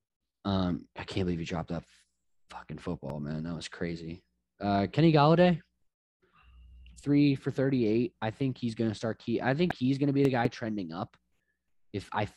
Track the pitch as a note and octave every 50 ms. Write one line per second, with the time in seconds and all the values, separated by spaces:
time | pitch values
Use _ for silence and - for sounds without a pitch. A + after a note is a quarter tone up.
0 | _ _ _ _ _ _ _ _ - G2 G2 F#2+ F#2 F2 F2 - - _ - -
1 | F2 - - G2+ F#2+ F2 F2 E2 E2 - F#2 E2 D#2 - E2+ D#2+ - _ _ _
2 | _ _ _ _ _ _ _ _ _ - - - - - D2+ D2+ - F#2+ E2+ D2+
3 | - C2+ C#2+ D2 D2 D2 D#2 D#2 D#2 E2 E2 D#2 D2+ - - - F2+ E2+ E2+ E2
4 | E2 D#2+ E2+ F2+ _ _ _ _ _ _ _ - G2 G2+ G2+ G2 G2+ F2+ - C#3+
5 | D#3 E3+ D#3 D3+ C#3+ D3+ E3 E3 F3+ F3+ F3 D3+ - _ _ _ _ _ _ _
6 | _ _ _ _ _ _ _ _ _ - - - - - - - - - - -
7 | - C#3 C#3+ C#3+ D3 C#3+ C#3 C3 - C#3 B2 - C3 C#3 C#3 B2+ A#2 G#2 G#2+ A#2
8 | B2 - _ - A2 A2 G#2+ - C#3 C3+ B2 - - A#2 A2 - A2+ A2 G#2 -
9 | - A2+ G#2+ - - - A2+ - - B2 C3 D3 F3+ F3 - - B2+ B2+ C#3 C3+
10 | C#3+ C#3+ C3+ C#3 C#3 C3+ B2+ A#2+ A#2+ A#2+ - - A#2+ A2+ A2 G2+ F#2+ D#2+ D#2+ F2
11 | A2 - _ _ _ _ _ _ _ _ _ _ _ _ _ _ _ _ - G2+
12 | F2+ - - G#2 G#2+ G2 -